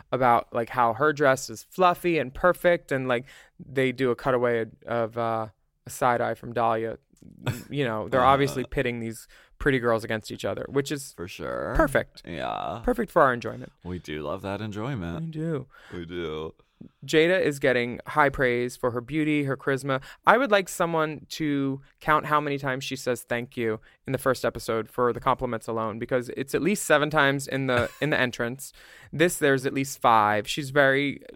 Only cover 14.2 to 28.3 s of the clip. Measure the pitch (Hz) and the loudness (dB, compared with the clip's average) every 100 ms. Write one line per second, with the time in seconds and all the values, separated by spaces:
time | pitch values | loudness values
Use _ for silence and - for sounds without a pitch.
14.2 | 73 95 95 98 110 101 120 127 85 82 | -6 -6 -6 -6 -8 -8 -6 -6 -6 -6
15.2 | 165 151 160 143 - - - 90 85 87 | -8 -6 -6 -6 -8 -18 -14 -12 -8 -6
16.2 | 82 78 80 - _ _ - _ 139 156 | -6 -6 -8 -12 _ _ -20 _ 0 4
17.2 | 165 185 - 139 135 123 120 117 - 151 | 4 4 0 2 2 2 0 -6 -4 2
18.2 | 143 143 127 120 123 - 127 120 120 156 | 2 2 0 0 -2 -4 -4 -4 -4 -2
19.2 | 151 147 139 127 - 135 139 131 - - | 0 0 0 -2 -2 -2 -2 -4 -4 0
20.2 | - 220 269 202 185 - 170 165 156 151 | 4 4 4 2 0 -2 0 2 -2 -4
21.2 | - - 156 143 139 135 - _ - 151 | -12 -4 -2 0 -2 -4 -10 _ 2 2
22.2 | 151 151 147 139 139 131 135 131 - 120 | 4 0 0 -4 -4 -4 -6 -6 -4 -4
23.2 | - 120 120 - 113 107 - _ - 131 | -2 -4 -4 -4 -2 -2 -8 _ -6 -2
24.2 | 139 123 120 117 - 113 107 - 123 117 | 0 0 -2 -4 -2 -2 -2 0 0 2
25.2 | 135 123 123 113 - 113 110 110 120 127 | 0 0 -2 -6 -4 -4 -4 -6 -2 -2
26.2 | 123 - 135 139 156 208 - 151 151 151 | -2 -8 -4 -2 0 0 2 2 4 4
27.2 | 139 139 135 135 131 123 117 - 143 151 | 2 2 -4 -4 0 0 0 -2 -2 0
28.2 | 123 | 0